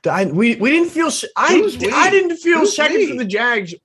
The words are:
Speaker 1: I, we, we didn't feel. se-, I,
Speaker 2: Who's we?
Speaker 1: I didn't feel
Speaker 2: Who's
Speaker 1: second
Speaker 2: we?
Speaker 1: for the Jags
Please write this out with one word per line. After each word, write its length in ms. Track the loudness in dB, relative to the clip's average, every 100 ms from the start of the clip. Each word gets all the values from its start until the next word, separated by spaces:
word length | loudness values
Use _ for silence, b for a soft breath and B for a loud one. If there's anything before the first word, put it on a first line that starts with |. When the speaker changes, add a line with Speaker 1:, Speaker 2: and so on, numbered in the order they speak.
| -2
Speaker 1:
I, 140 | -2
we, 320 | 0 2 0 2
we 140 | 0
didn't 180 | 2 0
feel. 220 | -2 -2
se-, 160 | -4 -8 -2
I, 180 | 2
Speaker 2:
Who's 240 | 4 2 -2
we? 140 | -2
Speaker 1:
I 180 | 0 2
didn't 260 | 2 0 -2
feel 220 | 0 2
Speaker 2:
Who's 140 | 2
Speaker 1:
second 220 | 0 0 0
Speaker 2:
we? 140 | -2
Speaker 1:
for 60 | -2
the 80 |
Jags 500 | -4 -2 -2 -2 -6 -14